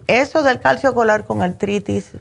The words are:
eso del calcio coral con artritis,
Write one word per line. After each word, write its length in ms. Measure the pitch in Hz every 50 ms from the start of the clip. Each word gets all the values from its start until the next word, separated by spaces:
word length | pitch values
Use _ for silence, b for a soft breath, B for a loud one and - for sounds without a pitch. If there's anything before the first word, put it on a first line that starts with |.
| - -
eso 340 | 214 240 285 277 - 320
del 180 | 294 269 247 233
calcio 340 | - 262 262 247 - 269 -
coral 280 | 233 226 214 214 214 208
con 200 | - 214 208 185
artritis, 720 | 180 185 - 208 202 202 208 196 - 202 202 - - - -